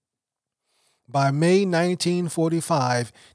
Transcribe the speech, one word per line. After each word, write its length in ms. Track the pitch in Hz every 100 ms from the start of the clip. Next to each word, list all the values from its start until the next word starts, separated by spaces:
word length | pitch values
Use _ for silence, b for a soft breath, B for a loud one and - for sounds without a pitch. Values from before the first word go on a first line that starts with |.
| _ _ _ _ _ _ _ _ _ _ -
By 220 | 139 139
May 340 | 143 170 190 196
nineteen 640 | 165 180 175 175 175 175
forty-five, 840 | - 160 165 - 160 147 123 113 b b